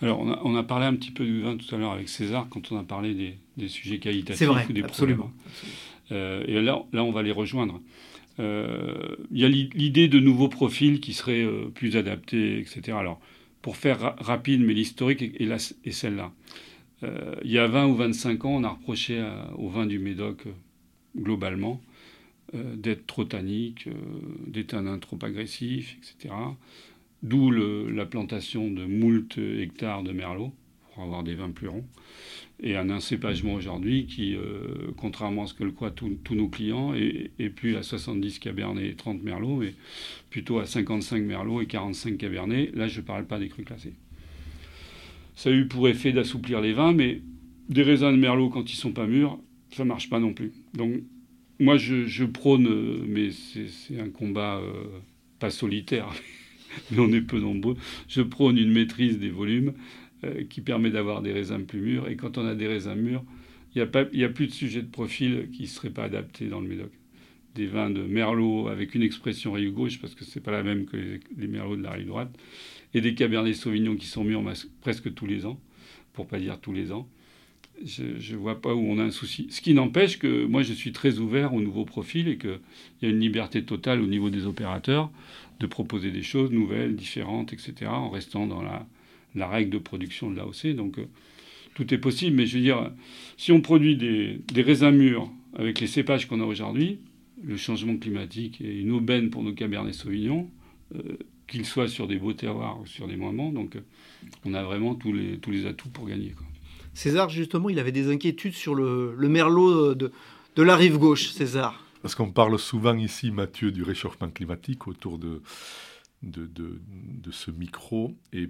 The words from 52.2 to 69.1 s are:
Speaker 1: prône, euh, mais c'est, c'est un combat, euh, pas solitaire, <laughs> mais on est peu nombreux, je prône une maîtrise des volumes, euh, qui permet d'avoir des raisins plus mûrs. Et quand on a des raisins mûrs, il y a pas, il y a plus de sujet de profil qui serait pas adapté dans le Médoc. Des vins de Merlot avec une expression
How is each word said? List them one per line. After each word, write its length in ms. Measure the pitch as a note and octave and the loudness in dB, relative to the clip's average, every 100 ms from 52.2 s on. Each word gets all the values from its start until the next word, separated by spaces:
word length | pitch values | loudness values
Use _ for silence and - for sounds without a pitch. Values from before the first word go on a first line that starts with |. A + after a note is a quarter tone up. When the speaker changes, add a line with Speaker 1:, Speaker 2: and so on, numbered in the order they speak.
Speaker 1:
prône, 420 | B2 - C#3 C3 A#2 | -2 2 6 8 8
euh, 360 | G#2+ A2 - G#2+ | 4 0 -2 -2
mais 220 | G#2 G2+ | 0 0
c'est, 380 | F2 - A2+ G#2 | -2 -12 -10 -10
c'est 300 | - - B2 | -12 -10 -8
un 120 | G#2+ | -8
combat, 480 | - G#2 G2+ G#2 G2 | -6 -4 -2 -2 -4
euh, 260 | F#2+ G2 G#2 F#2 F#2+ _ _ - | -6 -8 -10 -14 -18 _ _ -6
pas 100 | G#2+ | -4
solitaire, 580 | - A2 G#2 - A#2+ G2+ E2 - - - | -2 -2 -2 -2 -2 -4 -10 -14 -20 -20
<laughs> 380 | - - - - | -20 -16 -14 -2
mais 100 | A2+ | 4
on 120 | A#2 | 6
est 80 | A#2 | 6
peu 200 | A#2 A#2+ | 2 -2
nombreux, 360 | G#2 G2+ A2 B2+ - - - | 0 0 -2 -2 -8 -14 -6
je 140 | C3+ | 0
prône 360 | B2 - C#3 A#2+ | 0 4 6 6
une 140 | A2 | 6
maîtrise 460 | A2+ A2+ A#2+ B2 G#2+ | 6 4 2 2 2
des 120 | G2 | -2
volumes, 420 | F2+ G#2 A#2+ C#3 C3 - - - - | -4 0 2 0 -2 -14 -20 -20 -12
euh, 200 | - - | -8 -6
qui 160 | - - | -8 -8
permet 300 | - A#2 A2+ | -4 0 2
d'avoir 320 | G#2+ G#2 G#2 | 2 -2 -2
des 100 | G#2 | -2
raisins 280 | G2+ G2 G#2 | -4 -4 -6
plus 200 | G2 G#2 | -6 -6
mûrs. 280 | G#2+ B2+ - | -2 -2 -4
Et 80 | A#2+ | -6
quand 220 | B2 B2+ | -6 -4
on 80 | A2+ | -4
a 80 | |
des 120 | G#2+ G#2+ | -2 -2
raisins 280 | G#2+ G2+ | -2 -4
mûrs, 300 | G#2 A#2+ B2+ - - - - - | -2 -2 -2 -6 -18 -20 -20 -8
il 40 | B2+ | -2
y 40 | |
a 40 | A#2 | 0
pas, 180 | C3+ C#3 | 2 2
il 60 | C3 | 2
y 60 | |
a 40 | B2 | 0
plus 180 | B2+ C3+ | 0 -4
de 60 | |
sujet 300 | - B2+ A#2 | -2 -4 -4
de 60 | A#2 | -8
profil 600 | - A2 - B2+ B2 - | -6 -6 -2 0 0 -4
qui 140 | - C3+ | -10 -12
serait 240 | - - | -10 -10
pas 140 | - | -8
adapté 440 | G#2+ G#2 G2 - A2 | -6 -6 -8 -10 -8
dans 120 | G2 | -6
le 80 | F#2+ | -6
Médoc. 220 | F#2 F#2 - _ _ - _ _ | -8 -10 -16 _ _ -20 _ _
Des 120 | A2 G2+ | -6 -4
vins 240 | G#2 G#2 | -2 -2
de 120 | G2 | -2
Merlot 640 | F#2+ G#2+ A2 A2+ A2+ A2 A2 | 0 0 2 2 2 0 -2
avec 260 | G2+ G2+ | -4 -4
une 80 | A#2 | 0
expression 500 | A2+ | 0